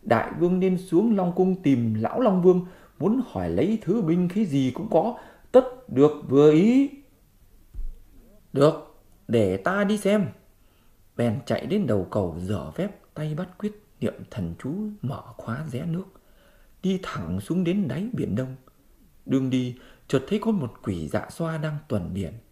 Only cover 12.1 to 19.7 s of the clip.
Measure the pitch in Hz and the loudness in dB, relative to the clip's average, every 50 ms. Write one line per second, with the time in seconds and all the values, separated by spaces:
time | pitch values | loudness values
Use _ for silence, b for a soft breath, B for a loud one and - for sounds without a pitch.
12.1 | - 110 98 87 76 85 90 92 107 87 67 76 - - 95 - - - _ _ | -2 -2 -2 -2 -4 -6 -6 -4 -4 -6 -6 -8 -6 -6 -6 -6 -6 -14 _ _
13.1 | _ - 151 156 156 151 185 185 - _ - 208 208 - _ _ _ _ - 107 | _ -8 -8 -6 -6 -6 -8 -10 -10 _ -8 -8 -8 -10 _ _ _ _ -6 -6
14.1 | - - - - - - 90 82 87 - - 131 156 196 214 214 208 208 - 139 | -6 -6 -18 -14 -8 -8 -8 -8 -8 -8 -8 -8 -6 -6 -6 -8 -8 -8 -8 -8
15.1 | 143 - - - 113 - - - 113 135 160 151 - 123 160 175 160 180 190 - | -8 -8 -12 -16 -18 -14 -10 -10 -8 -8 -8 -8 -8 -6 -6 -4 -6 -6 -6 -10
16.1 | _ b b b b b b b b b b b b _ - 190 190 185 185 - | _ b b b b b b b b b b b b _ -4 -2 -2 -2 -4 -8
17.1 | - - - 78 87 95 - - 160 180 185 165 185 208 196 135 - 156 196 240 | -10 -8 -6 -6 -6 -6 -4 -2 -2 0 0 0 0 0 -2 -2 -4 -4 -6 -6
18.1 | - - - - 92 - 131 131 131 - _ - _ _ _ _ _ _ _ _ | -4 -4 -4 -2 -2 -4 -4 -6 -8 -16 _ -20 _ _ _ _ _ _ _ _
19.1 | _ - _ - 131 135 131 131 127 127 127 123 | _ -20 _ -2 0 0 0 0 0 -2 -2 -4